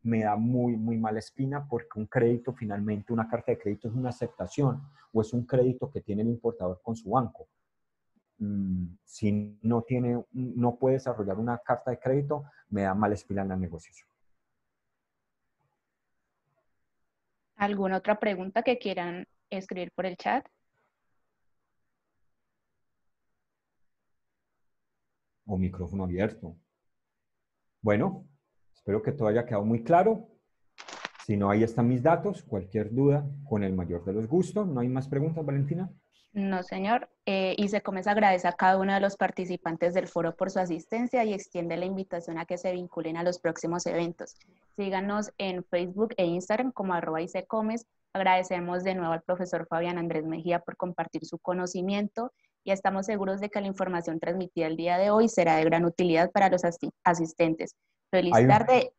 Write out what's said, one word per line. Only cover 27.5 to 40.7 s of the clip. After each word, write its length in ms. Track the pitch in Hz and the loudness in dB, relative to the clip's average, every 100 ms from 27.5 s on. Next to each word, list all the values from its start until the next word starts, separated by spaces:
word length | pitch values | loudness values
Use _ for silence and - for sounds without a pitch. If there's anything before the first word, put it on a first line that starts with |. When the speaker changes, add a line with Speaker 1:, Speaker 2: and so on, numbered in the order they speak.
| _ _ _ | _ _ _
Speaker 1:
Bueno, 440 | 107 107 185 185 - _ _ _ _ | 0 2 2 -4 -14 _ _ _ _
espero 280 | _ - 104 | _ -2 -2
que 100 | - | -2
todo 160 | - 110 | 0 2
haya 180 | 110 120 | 2 0
quedado 200 | 110 107 | -2 0
muy 180 | 113 | 0
claro. 460 | 117 170 113 113 - _ _ _ _ - - - - - - | 4 4 6 2 -6 _ _ _ _ -20 -18 -12 -14 -12 -2
Si 100 | 104 | 2
no, 140 | 101 | 4
ahí 120 | 104 | 4
están 280 | 113 113 117 | 4 4 2
mis 120 | 127 | 4
datos. 400 | 139 170 202 - | 4 4 0 -6
Cualquier 520 | - 104 92 110 104 | -6 -8 -4 -4 -2
duda, 360 | 120 139 143 143 - | 2 4 4 0 -8
con 200 | - 107 | -4 -2
el 100 | 98 | 0
mayor 320 | 95 85 87 90 | -2 -2 -4 -4
de 80 | |
los 140 | 101 113 | -4 0
gustos. 380 | 165 170 214 196 | 0 0 -2 -2
¿No 120 | 135 | -2
hay 80 | 120 | 0
más 220 | 131 139 | -2 -2
preguntas, 360 | 143 156 165 143 | -2 -2 -4 -2
Valentina? 460 | 139 139 170 185 - _ _ _ | -2 -2 -2 -6 -10 _ _ _
Speaker 2:
No, 320 | 208 196 185 | -4 -2 -2
señor. 460 | 180 190 196 240 - _ - | -6 -4 0 0 -2 _ -2
Eh, 300 | 196 190 180 | 0 0 0
isecom 400 | 202 208 - 190 | 0 0 -2 -4
agradece 500 | 196 208 208 185 180 | 0 4 4 4 2
a 60 | |
cada 240 | 180 185 190 | 4 4 6
uno 160 | 190 | 4
de 80 | 196 | 2
los 160 | 196 196 | 0 0
participantes 760 | 185 - 180 180 165 165 175 | -2 -2 -6 -4 -4 0 0
del 140 | 180 180 | 0 -2
foro 280 | 175 165 - | -2 -2 -2
por 140 | 185 | -2
su 80 | 190 | 0
asistencia 640 | 180 | -2